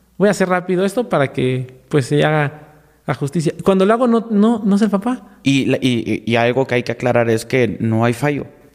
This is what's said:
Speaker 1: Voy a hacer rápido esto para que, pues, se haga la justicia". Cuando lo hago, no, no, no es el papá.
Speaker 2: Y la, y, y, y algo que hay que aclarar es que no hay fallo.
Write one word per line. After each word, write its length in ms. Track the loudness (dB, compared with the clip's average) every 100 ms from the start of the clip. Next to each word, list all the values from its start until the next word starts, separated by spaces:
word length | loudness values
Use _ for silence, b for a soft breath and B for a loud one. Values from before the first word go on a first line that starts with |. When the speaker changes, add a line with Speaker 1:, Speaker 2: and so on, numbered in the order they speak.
| B 0
Speaker 1:
Voy 120 | 0
a 20 |
hacer 160 | 2 0
rápido 380 | -2 -2 -2 0
esto 240 | -2 -2
para 240 | 0 0
que, 480 | 0 -2 -2 -6 -14 -4
pues, 160 | -2 0
se 180 | 2
haga 520 | 2 2 -2 -6 B B B B -8
la 80 | -6
justicia". 380 | -4 -2 -4 -2
Cuando 240 | 0 2 2
lo 80 |
hago, 140 | 2 2
no, 200 | 0 0
no, 300 | 2 2 2
no 120 | 0 2
es 40 |
el 60 | 2
papá. 500 | 0 -2 -6 -10 -6
Speaker 2:
Y 220 | 0 2 2
la, 120 | 0
y, 420 | 0 0 -2 -4 0
y, 60 |
y 40 | 0
algo 280 | 2 0 0
que 100 | -2
hay 80 |
que 100 | -2
aclarar 360 | -4 0 2 2
es 160 | 0 0
que 300 | 0 0 0
no 240 | -2 0 0
hay 80 |
fallo. 320 | 0 -2 -4 -8 -16 -20